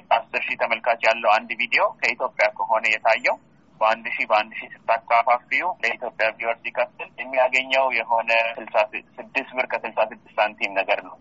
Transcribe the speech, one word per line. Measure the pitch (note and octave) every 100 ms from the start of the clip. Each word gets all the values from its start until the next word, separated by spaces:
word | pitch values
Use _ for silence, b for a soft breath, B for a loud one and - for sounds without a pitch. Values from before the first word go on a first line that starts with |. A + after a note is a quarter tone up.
| -
አስር | - - B2
ሺህ | - A#2+
ተመልካች | A#2+ A2+ B2 A#2
ያለው | A2+ A#2 A2+
አንድ | A2 A#3+ A2
ቪዲዮ | A#2+ C#3 G#3 -
ከኢትዮጵያ | A#2+ B2 B2+ - G#2
ከሆነ | - G2+ A2 A2+
የታየው | G#2+ A2+ A#2 D#3+ B3 _ _ _ -
በአንድ | A2 A2+ A#2
ሺህ | - B2
በአንድ | G#2+ A2 -
ሺህ | -
ስታካፋፊው | - - A2+ - A#2 B2 A#2+ - C3+ F3 E3+
ለኢትዮጵያ | A2+ G#2+ A#2 - A2
ቪወር | A2 A2+ A#2
ሲከፍል | A#2 B2+ B2 - - -
የሚያገኘው | B2+ C3 B2+ C3 C3 C3 C3
የሆነ | A#2 A2+ A2+ A2+ A2+ A2+
ስልሳ | A#2 A2 A#2 - A2 -
ስድስት | - A2+ C3+ B2+
ብር | B2+ B2
ከስልሳ | A#2 A2+ A2+
ስድስት | A2 A2+ -
ሳንቲም | - G#2+ G#2+ G#2+
ነገር | G2 F#2+ G2
ነው | F#2+ -